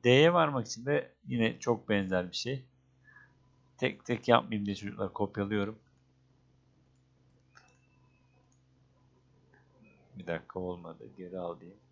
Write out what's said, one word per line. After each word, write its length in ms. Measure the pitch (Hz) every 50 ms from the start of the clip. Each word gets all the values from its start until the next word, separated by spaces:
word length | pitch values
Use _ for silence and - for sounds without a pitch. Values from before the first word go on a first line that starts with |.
| 113
D'ye 300 | 120 123 135 151 165 175
varmak 340 | 175 160 147 139 127 113
için 180 | - - 113 120
de 260 | 135 147 143 127 - _ _ _
yine 320 | - 123 120 113 110 110 -
çok 300 | - 123 117 104 - -
benzer 420 | 107 101 98 92 95 90 90 87
bir 40 | -
şey. 280 | - - 120 139 131 - _ _ _ _ _ _ _ _ - - - - _ _ _ _ _ _ _ _ _ _
Tek 280 | - 127 135 - - -
tek 220 | - 120 110 -
yapmayayım 380 | - 117 123 - - 113 104 101
diye 100 | 101 98
çocuklar 380 | - 101 101 98 - 104 95 -
kopyalıyorum. 680 | - 104 95 - 107 101 98 107 104 101 104 110 - _ _ _ _ _ _ _ _ _ _ _ _ _ _ _ _ _ _ _ _ _ _ _ _ _ 127 _ _ _ _ _ _ _ 127 127 127 _ _ _ _ _ _ _ _ _ _ _ _ _ _ _ 131 _ _ _ _ _ _ _ _ _ _ 64 _ _ _ _ _ _ _ _ _ _ _ _ _ _ _ _ _ - _ _ _ _ _ 131
Bir 100 | 98 87
dakika, 320 | 87 82 80 - _ - 92
olmadı. 440 | 90 90 90 87 85 85 82 82 - - -
Geri 220 | 98 92 90 92 92
al 200 | 87 85 85 -
diyeyim. 200 | 82 87 101 - _ _